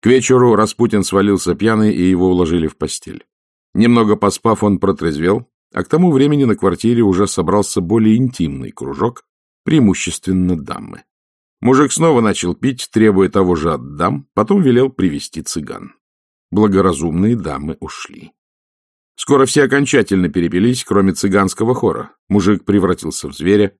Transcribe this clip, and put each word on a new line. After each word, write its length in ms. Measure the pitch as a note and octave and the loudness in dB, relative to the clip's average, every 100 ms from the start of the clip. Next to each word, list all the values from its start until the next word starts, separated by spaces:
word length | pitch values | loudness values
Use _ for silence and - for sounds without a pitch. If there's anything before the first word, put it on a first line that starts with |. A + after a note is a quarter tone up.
К 60 | G#2+ | 4
вечеру 480 | C3 A#2 B2+ B2 G#2+ | 2 4 4 4 4
Распутин 480 | G#2+ - A#2+ G#2+ | 0 0 0 0
свалился 520 | F#2+ G2 G2+ G2 - F2 | 0 0 2 0 0 -2
пьяный, 380 | G#2+ A2 G#2+ | 0 2 0
и 160 | E2+ F2+ | 2 0
его 200 | F#2 F#2 | 2 2
уложили 380 | F2+ E2+ F2 D#2+ | 2 0 0 -2
в 100 | - | -6
постель. 480 | D#2 - - - _ _ _ _ _ - | -10 -8 -14 -20 _ _ _ _ _ 0
Немного 400 | A#2 A#2+ G#2+ G#2+ | 2 4 2 2
поспав, 480 | G2+ - A#2 G#2+ | 0 -2 -2 0
он 160 | G#2 F#2+ | 0 0
протрезвел, 680 | F#2+ F#2+ E2+ D2 E2+ G#2+ A#2+ _ _ | 0 -2 -2 -2 -2 -2 -4 _ _
а 120 | - | -10
к 40 | F2+ | -2
тому 240 | D#3 F3+ | 0 2
времени 340 | C#3 C#3+ D3 C3 | 4 2 2 0
на 100 | G#2 | 0
квартире 480 | F#2+ F2 A2 A#2+ | 0 0 0 2
уже 240 | A2 F#2 G2+ | 2 2 -2
собрался 520 | - E2+ G2+ G2 - | -2 -2 0 0 -4
более 360 | F2 A2+ A2 A2+ | -2 0 2 2
интимный 560 | C3 B2+ D#2 C#2 - | 0 -2 -6 -6 -12
кружок, 520 | - C2+ C#2 G#2+ B2 _ _ _ _ | -12 -12 -4 -6 -6 _ _ _ _
преимущественно 960 | - D#3 A2+ F2 - - - F#2 F2+ F2 | 0 2 4 2 -4 -8 -4 -2 0 -4
дамы. 460 | C#2 - - - _ _ _ _ _ _ | -6 -12 -14 -20 _ _ _ _ _ _
Мужик 300 | A#2 C3 D3 | 2 2 2
снова 300 | - E3 C3+ | 2 2 2
начал 340 | A2 G2+ F2+ F2 | 2 -2 -4 -4
пить, 340 | C3+ B2+ - | -4 -6 -4
требуя 380 | - A2 F#2+ F#2+ | 2 2 4 2
того 260 | G#2 F#2 E2+ | 2 0 0
же 160 | D#2+ | -2
от 220 | D2 B1+ D2 | -4 -8 -4
дам, 320 | F2 C#3+ - | -4 -4 -6
потом 300 | - G#3+ G3+ | -4 0 2
велел 260 | D#3 A#2+ C3 | 2 2 0
привести 540 | C3 F#2 C#2+ - - | 0 -2 -2 -10 -14
цыган. 500 | D2 - C#2 G1+ G1+ _ _ _ _ _ _ | -10 -10 -10 -14 -18 _ _ _ _ _ _
Благоразумные 840 | F#2 G#2+ F#2+ F#2+ D2 E2 D#2+ G2+ A#2+ | 0 2 4 2 0 -4 -2 0 -2
дамы 420 | E2+ C#2+ D2 D#2+ | -4 -8 -10 -10
ушли. 520 | - - - - - _ _ _ _ _ _ _ _ _ | -14 -16 -18 -20 -20 _ _ _ _ _ _ _ _ _
Скоро 300 | - C#3 C3 | 0 2 2
все 180 | - | 2
окончательно 680 | C3+ C3+ C#3+ C#3 G2+ F#2+ F2+ | 2 0 0 0 2 0 0
перепились, 540 | F2+ E2+ F2 A2+ B2 | -2 -2 0 0 0
кроме 300 | - G2+ G2 | -2 0 0
цыганского 640 | F2 G2+ F#2+ F#2+ - A2+ B2+ | 0 0 0 0 -2 -2 0
хора. 400 | G#2+ D2 - _ _ | -2 -4 -10 _ _
Мужик 380 | G#2 F#2 G#2 - | 0 2 0 2
превратился 640 | G2+ F2+ F2+ E2 - - | 0 2 -2 -6 -10 -12
в 80 | C#2 | -6
зверя. 380 | E2 G#2 G2+ _ | 0 2 2 _